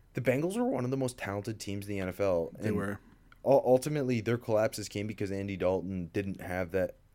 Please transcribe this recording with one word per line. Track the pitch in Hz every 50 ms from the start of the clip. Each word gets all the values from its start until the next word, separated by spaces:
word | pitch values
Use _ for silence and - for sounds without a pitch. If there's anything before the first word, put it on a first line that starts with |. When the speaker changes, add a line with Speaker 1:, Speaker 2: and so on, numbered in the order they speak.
| _ _ _
Speaker 1:
the | -
Bengals | 120 131 123 135 156 175 196
were | 233 247
one | 240 - 127 123
of | 123
the | 131 135
most | 131 123 - -
talented | - 101 98 104 101 117 110 98
teams | - - 98 101 98 101
in | 104
the | 98
N | 92 92
F | 87 -
L. | 101 98 90 85 82 - - -
Speaker 2:
They | - 107
Speaker 1:
And | 104 104
Speaker 2:
were. | 98 101 101 - - - - - - - - - -
Speaker 1:
ul-, | 117 135 135 -
ultimately, | - 127 131 131 151 151 151 135 127 127 113
their | 104 110 120 117
collapses | - - 110 107 110 110 - - 104 -
came | - 104 101 107
because | 107 - 104 95
Andy | 98 98 98 101 98 87
Dalton | 90 90 92 92 80 95 98 92 87 82 -
didn't | 104 98 98 92 -
have | - 85 90 92 92 85
that, | 87 95 90 - - - _ _ _